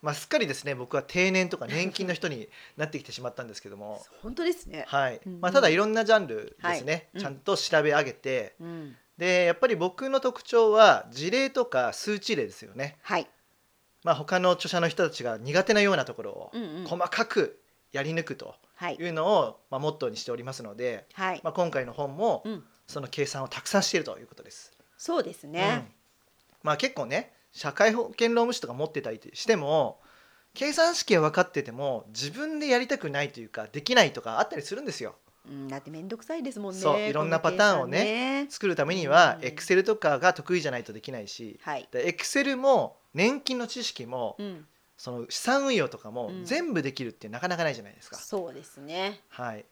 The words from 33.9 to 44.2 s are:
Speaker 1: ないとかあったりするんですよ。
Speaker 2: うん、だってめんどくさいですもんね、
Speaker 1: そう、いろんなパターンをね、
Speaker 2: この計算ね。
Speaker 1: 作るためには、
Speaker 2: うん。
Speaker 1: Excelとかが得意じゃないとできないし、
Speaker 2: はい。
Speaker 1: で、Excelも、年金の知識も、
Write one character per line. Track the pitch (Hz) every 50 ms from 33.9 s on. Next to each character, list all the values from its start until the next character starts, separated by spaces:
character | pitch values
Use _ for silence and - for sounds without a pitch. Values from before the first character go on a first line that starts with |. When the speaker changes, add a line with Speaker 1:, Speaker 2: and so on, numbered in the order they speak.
| 247
Speaker 1:
な | 247 202
い | 147
と | - -
か | - 113 113 113
あ | -
っ | -
た | -
り | - -
す | - 196
る | 233
ん | 294
で | 254
す | - - 120
よ。 | 101 92 _ _ _ _ _ _ 117
Speaker 2:
う |
ん、 | 135 139 135 135
だ | 135 139
っ |
て | 139 -
め | 156 160
ん | 165 190
ど | 226 226
く | -
さ | - -
い | 339
で | 247 269
す | 247 208
も | 208 196
ん | 185
ね、 | 190
Speaker 1:
そ | 190 156 143 -
う、 |
い | - 214
ろ | - 151 156
ん | 160
な | 165 165
パ | - 165
タ | 180 185 208 208 190
ー | 156
ン |
を | 131 123
ね、 | 131 165
Speaker 2:
こ | 220
の |
計 | 208 220
算 | 233 247 262 269 277 285
ね。 | 285
Speaker 1:
作 | - - - 196
る | 175
た | - 147
め | 143 180
に | 190 165 139
は、 | 143 170 175 147 110 85
Speaker 2:
う | -
ん。 | 127
Speaker 1:
Excel | 151 - - - 190 185 190
と | 208 214 214
か | - 160 147 131
が | 143 180 175
得 | - 147 - 180 180
意 |
じ | 151 151
ゃ |
な | 131 120
い | 113
と | - 107
で | 107
き | - -
な | 131 120
い | 104 98
し、 | - - 117 107 - -
Speaker 2:
は | - - 151 131
い。 | 117 _
Speaker 1:
で、 | - 123 127 175
Excel | 170 - - - - 285 277 277 269 247
も、 | 262 277 262 208 135 107 - _ _ _ _
年 | 139 185 226 277 285
金 | 285 - 262 247
の | 240 233
知 | - 254 226
識 | - - - 127 113
も、 | 127 127